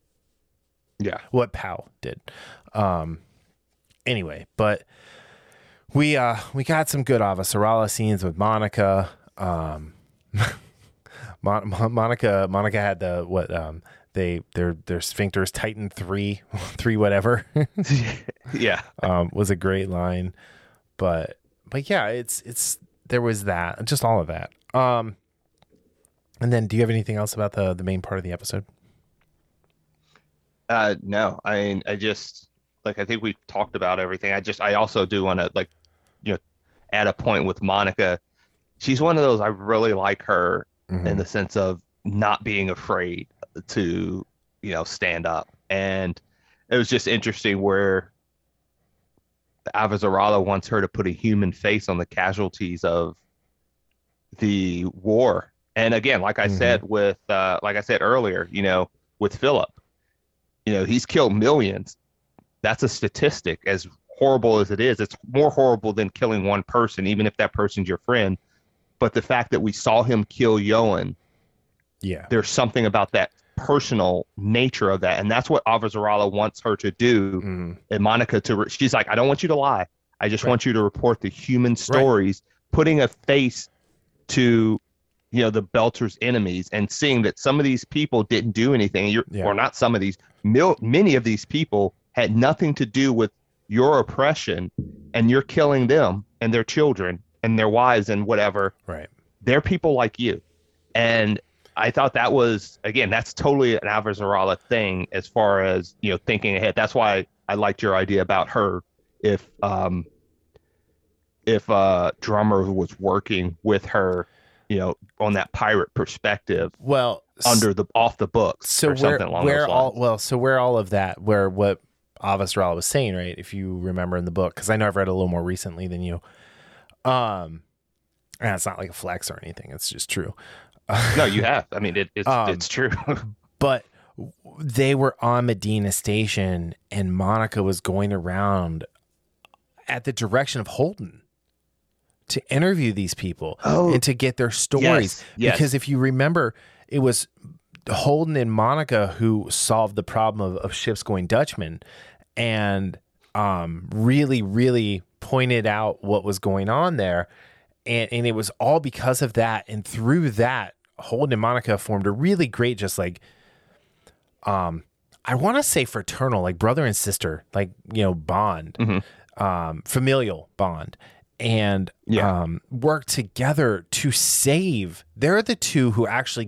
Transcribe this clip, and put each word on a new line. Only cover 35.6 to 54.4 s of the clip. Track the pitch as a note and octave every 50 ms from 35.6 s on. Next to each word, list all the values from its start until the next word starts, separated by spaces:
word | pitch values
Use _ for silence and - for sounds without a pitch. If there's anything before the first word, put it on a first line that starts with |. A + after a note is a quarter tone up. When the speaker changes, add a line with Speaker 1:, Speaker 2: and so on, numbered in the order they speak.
| F#2 - _ _ _ _ _ _ _ _ _ _ -
Speaker 1:
you | G#2+ G2
know, | F2 _ _ _ _ _ _ _ _ _ _ -
add | G#2 G#2+
a | G2+ F#2+
point | - - A#2+ A2 F#2 C#2+
with | F#2+ F2+ - -
Monica. | F#2+ F#2+ G2+ G2+ G2 F#2 - G#2+ F#2 F2 F2 _ _ _ _ _ _ _ _ _ _ _ _
She's | - - C3+ B2
one | D3 E3 E3+ D#3
of | D3
those, | C3+ A#2+ G#2+
I | G#2 G#2+
really | A2 F#2+ G2 G#2 A2+ A2 A2+ A2+ G#2+
like | G2 F#2+ G2 G2+ - -
her | - G#2 F2+ F2 F2 F2+ F2+ - _ _ _ _ _
Speaker 2:
Mm-hmm. | F#2 F2+ F2
Speaker 1:
in | E2+ E2 G2
the | F#2+
sense | - - G#2+ G2 F2+ -
of | G#2+ G2 F#2 F#2 F2 _ _ _ _ _
not | G2+ G2 G2+ G#2+ G#2 G#2 - G#2
being | A2+ G#2 G2+ G2 F#2+
afraid | F2+ - - - G#2+ F#2 F2+ F2+ F2 F2+ - _ _ _ - _ _ - F#2
to, | - - A2+ G2 E2+ E2+ F#2 F#2 F2 F2+ F#2+ - _ _ _ _ _ _ _ -
you | G#2 F#2
know, | D#2+ E2
stand | - - - - F#2 E2+ E2+ E2
up. | E2+ E2 D#2+ - _ _ _ _ _
And | F#2+ G2 G2 G2 F#2+ F#2+ F#2+ F2+ F2 - _ _ _ _ _ _ _ _ _ _
it | - B2
was | A#2 -
just | B2 A#2+ -
interesting | - A2 A2+ - A#2 G#2+ - - A2 G2+ G2
where | F#2+ G2+ G2 F#2+ G2+ G2 F#2+ F#2+ F#2+ - _ _ _ _ _ _ _ _ _ _ _ _ _ _ _ _ _ _ _ _ _ _ _ _ _ _ _ _ _ _ _ - -
Avasarala | G#2 G#2+ G#2 G#2 G2+ G2+ G#2 F#2+ F#2+ G2 G#2 G#2+ G2+ F#2+
wants | F#2+ G2 G2 - -
her | A#2 G#2+
to | G2 F#2
put | - - G#2
a | F#2
human | F2 D#2+ - A#2 G#2+ G#2 G2+ F#2 E2+
face | - - G#2 G#2 G#2+ - -
on | F#2+ F2
the | F2
casualties | - - - F#2 F#2 F#2+ G2 G#2 F#2 - - G#2 F2+ F2+ F2 -
of | F2 E2+ F2 E2+ E2 - _ _ _ _ _ _ _ _ _ _ _ _ _ _ _ _ _ _ _ _ _ _ _ -
the | -